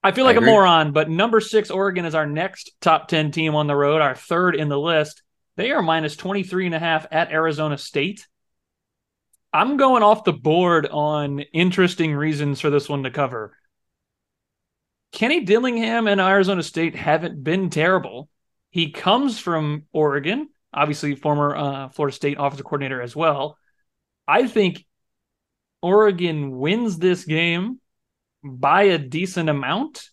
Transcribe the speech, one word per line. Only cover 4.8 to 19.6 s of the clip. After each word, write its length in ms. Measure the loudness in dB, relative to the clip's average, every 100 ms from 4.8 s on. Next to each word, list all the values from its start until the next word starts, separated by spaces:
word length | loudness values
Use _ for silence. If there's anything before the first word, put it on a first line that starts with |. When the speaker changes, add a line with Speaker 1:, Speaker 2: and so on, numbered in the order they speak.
| 0 0 0 -8 _ _ _ -6
Speaker 1:
They 160 | -2
are 120 | -2
minus 320 | 0 0 -2 -8
twenty-three 500 | -6 -6 -4 -4 -4
and 100 | -4
a 40 |
half 260 | -2 -2 -2
at 200 | -4 -2
Arizona 460 | -2 -2 -2 -4 -6
State. 500 | -6 -4 -4 -8 -20 _ _ _ _ _ _ _ _ _ _ _ _
I'm 240 | 0 0 2
going 240 | 4 6
off 220 | 4 4
the 100 | 0
board 540 | 0 0 2 4 2 0
on 540 | -2 -2 -2 -4 -6 -6
interesting 600 | 0 2 4 2 2 -2 0
reasons 440 | -2 -2 -2 -2
for 120 | 0
this 180 | 0 0
one 140 | -6
to 80 | -6
cover. 440 | -4 -4 -4 -12 _ _ _ _ _ _ _ _ _ _ _ _ _ _ _ _
Kenny 300 | -4 0 0
Dillingham 680 | 2 2 2 -2 -2 0 0
and 120 | 2
Arizona 440 | 4 4 4 0
State 320 | -4 -4 -4 -2
haven't 480 | 0 0 -2 -8
been 260 | -2 -2 -2
terrible. 600 | 0 2 0 -2 -14 -18 _ _ _ _
He 220 | -4 -4
comes 460 | -2 0 2 0 -4
from 460 | -4 -2